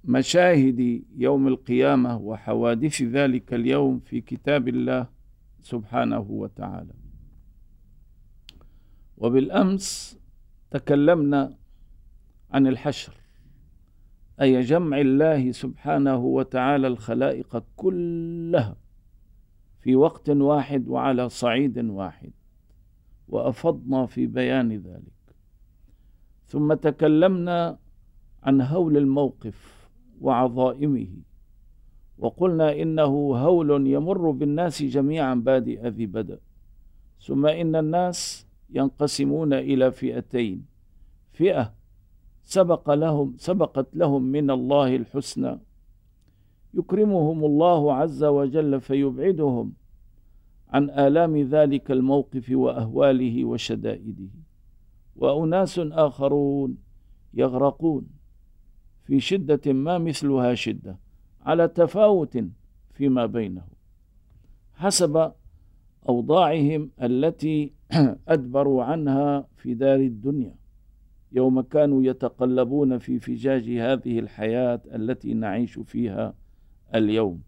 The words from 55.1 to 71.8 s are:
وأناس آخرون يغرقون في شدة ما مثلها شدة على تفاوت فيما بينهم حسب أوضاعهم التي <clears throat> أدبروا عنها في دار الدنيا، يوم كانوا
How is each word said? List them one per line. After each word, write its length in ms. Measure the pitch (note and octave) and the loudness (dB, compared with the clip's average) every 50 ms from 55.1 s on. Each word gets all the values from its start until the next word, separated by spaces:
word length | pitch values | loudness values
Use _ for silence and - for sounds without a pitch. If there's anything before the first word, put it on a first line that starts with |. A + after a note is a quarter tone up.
| - | -8
وأناس 640 | - C3 C3 C#3 D3+ E3 D#3+ E3+ F#3+ F#3+ E3+ - F3+ | -2 0 0 0 0 0 0 2 0 0 0 -2 -4
آخرون 960 | E3+ D3+ D#3 D#3+ D#3 C#3+ C#3+ - C#3 C#3 C#3+ D3 C#3+ C#3 C#3 C#3+ C#3 C3 B2+ - - - - - _ _ - _ _ - - | -4 -2 2 2 2 2 0 -2 -2 0 2 2 0 0 0 -2 -2 -4 -6 -10 -14 -20 -20 -20 _ _ -20 _ _ -10 -2
يغرقون 760 | A2+ C3 C3 B2 B2+ C#3 C#3 C3+ - D#3+ E3 D3+ C3+ - - - - - _ _ _ _ _ _ _ _ - _ - _ - _ _ _ | -2 -2 0 0 2 0 0 0 0 -2 -2 -2 -2 -6 -10 -20 -20 -20 _ _ _ _ _ _ _ _ -20 _ -20 _ -20 _ _ _
في 120 | - C#3 C#3 | 0 0 0
شدة 540 | A#2+ - F#3+ G3 D#3 C#3 D3+ C#3 - D3 C3+ | 2 0 -2 -2 2 0 0 0 2 0 0
ما 240 | C3 C#3 D#3+ F3+ | 0 0 0 0
مثلها 560 | F3 E3 E3 C#3+ - D3 C#3 C#3 C3 B2 B2 B2 | 0 -2 -2 -4 -2 0 0 2 2 2 2 0
شدة 440 | A#2 - A2+ G#2 G2+ - G2+ F#2 - - - _ - - _ _ _ | 0 -4 -6 -6 -8 -10 -16 -16 -16 -20 -20 _ -20 -20 _ _ _
على 260 | _ - D#3+ E3+ E3+ | _ 0 2 2 2
تفاوت 720 | E3 - F3 E3+ D#3+ - G3+ G#3+ G#3 G#3 F3+ D3+ - - B2 G#2+ E2+ - _ _ _ _ _ _ _ _ | 2 4 2 2 2 4 4 4 6 6 4 0 -2 -4 -6 -6 -6 -10 _ _ _ _ _ _ _ _
فيما 320 | - C#3+ C#3 B2+ B2+ A#2 | -2 0 0 2 2 0
بينهم 440 | A2 G2+ A#2 A2 G2 F2+ F#2 F2+ - - _ _ _ _ _ _ _ _ _ _ _ _ - _ _ - _ _ _ _ | -2 -2 -4 -4 -4 -8 -12 -14 -18 -20 _ _ _ _ _ _ _ _ _ _ _ _ -20 _ _ -20 _ _ _ _
حسب 580 | - E3 G3+ G3 - F3+ D#3 D3 D#3+ D#3+ D#3 - _ _ - - - - - _ _ _ _ _ _ _ - | -2 -2 0 2 2 0 2 2 2 0 0 -2 _ _ -20 -20 -20 -20 -20 _ _ _ _ _ _ _ -2
أوضاعهم 840 | B2 A#2+ A2+ B2+ D3+ F#3 F3+ D3+ D#3 E3 C#3+ C#3+ D#3+ D3+ D3+ C3 _ - | -2 -2 0 2 4 4 4 2 2 2 0 0 0 -2 -6 -8 _ -6
التي 720 | B2+ A#2 B2 B2+ C#3+ E3 E3 - - D#3 D#3 D3+ D3 C#3 - _ _ _ | -4 -2 0 0 0 -2 -2 -2 -4 -2 -2 -2 -2 -4 -10 _ _ _
<clears throat> 360 | - D#3+ D3 B2+ - - - | 2 4 4 4 2 -4 0
أدبروا 560 | - E3 D3+ B2+ B2 B2+ C#3 C#3 C#3 C3+ B2+ A#2+ | 0 0 0 0 -2 -2 0 2 2 2 0 0
عنها 640 | B2 D#3+ E3 D3+ C#3 C3+ C#3 C#3+ C#3+ C#3+ C#3 C3+ _ _ | -2 -2 -2 0 0 0 0 0 0 0 -2 -4 _ _
في 180 | _ - B2+ A#2+ | _ -8 -8 -4
دار 260 | A2+ C3+ C3+ C3+ C3+ | 0 2 2 4 4
الدنيا، 560 | C3+ C3 A#2 G#2+ G#2 C3+ D3+ C#3+ A#2+ F#2+ - - - _ _ _ _ _ _ _ _ _ _ _ _ _ | 2 0 -2 -4 -6 -4 -4 -4 -6 -6 -10 -20 -20 _ _ _ _ _ _ _ _ _ _ _ _ _
يوم 300 | - B2+ B2+ C3 B2+ C3 | -2 0 2 2 2 0
كانوا 420 | B2 - - D3+ | -2 0 2 2